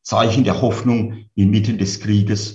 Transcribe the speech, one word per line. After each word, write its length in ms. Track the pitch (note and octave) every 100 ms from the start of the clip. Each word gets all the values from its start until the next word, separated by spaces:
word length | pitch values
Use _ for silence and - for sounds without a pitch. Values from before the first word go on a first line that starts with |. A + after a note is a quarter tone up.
Zeichen 400 | - G#2+ A2+ A#2
der 180 | B2 -
Hoffnung 640 | A#2+ G2+ B2+ A#2 G2+ - -
inmitten 460 | - G2 G#2 G#2+ G#2
des 200 | F#2+ -
Krieges 520 | G#2 G2+ G2+ G#2 -